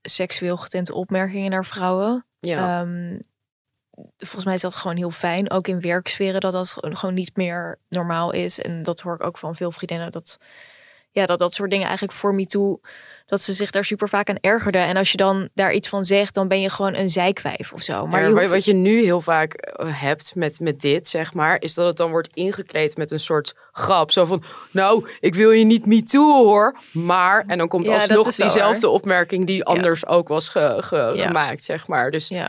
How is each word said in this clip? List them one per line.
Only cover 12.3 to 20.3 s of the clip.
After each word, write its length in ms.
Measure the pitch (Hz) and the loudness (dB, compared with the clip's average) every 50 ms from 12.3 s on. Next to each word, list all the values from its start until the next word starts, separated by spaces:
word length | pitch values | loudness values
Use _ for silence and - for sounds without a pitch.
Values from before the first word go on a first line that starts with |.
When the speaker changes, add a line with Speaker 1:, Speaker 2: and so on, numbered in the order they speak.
| 196 | 0
Speaker 1:
Me 120 | 196 196 | 0 -2
Too, 340 | - - 202 196 202 190 - _ - - - - - - - _ | -2 0 0 0 0 -2 -4 _ -16 -20 -20 -20 -20 -20 -20 _
dat 140 | _ 196 196 | _ -4 -4
ze 100 | - - | -2 -4
zich 180 | 190 185 202 190 | -4 -4 -4 -4
daar 140 | - 196 202 | -2 -2 -2
super 240 | - 214 202 214 202 | -2 -4 -4 -2 -2
vaak 200 | - 202 202 - | 0 0 0 -2
aan 100 | 196 - | -2 0
ergerden. 400 | - 190 220 233 208 208 185 185 180 | 2 2 2 2 2 0 2 2 2
En 100 | 165 185 | 2 2
als 140 | 190 196 190 | 0 0 0
je 60 | - | 2
dan 320 | 180 190 190 190 190 185 - _ | 2 2 2 2 0 -2 -4 _
daar 180 | - 196 180 | 0 0 2
iets 160 | - 202 - - | 2 0 -2 -4
van 160 | - 202 190 | -4 -4 0
zegt, 300 | 175 196 202 202 196 - | 2 2 2 2 0 -2
dan 140 | 196 190 185 | -2 0 2
ben 120 | 190 190 | 2 2
je 100 | 190 190 | 0 -2
gewoon 240 | - - 196 196 185 | -2 -2 -2 -2 -2
een 160 | - 196 185 | -2 -2 -2
zeikwijf 640 | 160 185 175 185 190 - - 139 - - 214 - | 0 2 2 0 0 -2 -4 -8 -8 -8 -10 -12
of 100 | - - | -12 -10
zo. 240 | - - 147 - 156 | -8 -6 -6 -6 -4
Maar 140 | 160 170 185 | -2 0 2
Speaker 2:
Ja, 60 | - | 4
Speaker 1:
je 60 | 202 | 4
Speaker 2:
wat, 80 | 220 180 | 4 4
Speaker 1:
hoeft 120 | 180 185 175 | 4 4 2
Speaker 2:
wat 100 | 196 - | 2 2
je 80 | 208 | 4
nu 300 | 202 185 185 202 220 233 | 4 4 4 4 4 4
heel 180 | 226 185 175 175 | 4 4 2 2
vaak, 320 | 165 175 160 156 156 160 - | 0 0 0 0 0 -2 -6
eh, 460 | - - - - - - 160 151 139 | -10 -14 -12 -10 -8 -6 -6 -6 -4
hebt 340 | 139 139 156 156 - - | -4 -4 -4 -4 -6 -8